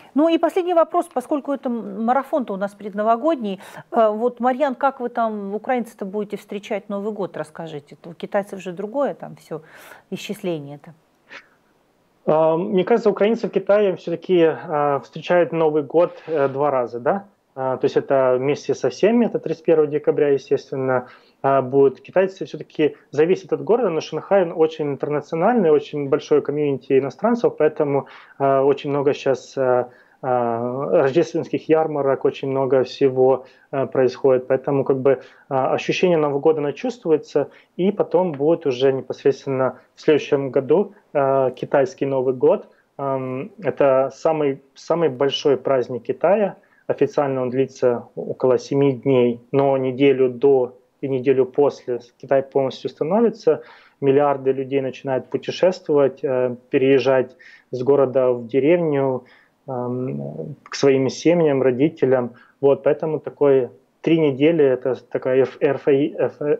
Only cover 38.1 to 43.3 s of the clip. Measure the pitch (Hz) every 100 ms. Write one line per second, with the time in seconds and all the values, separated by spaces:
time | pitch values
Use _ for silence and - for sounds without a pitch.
38.1 | 165 180 135 147 170 143 120 135 131 -
39.1 | 127 139 135 139 131 131 - _ _ -
40.1 | 151 151 143 139 139 127 165 202 - _
41.1 | 151 135 135 131 127 143 147 131 - 139
42.1 | 135 127 127 147 214 - _ _ - 139
43.1 | 135 131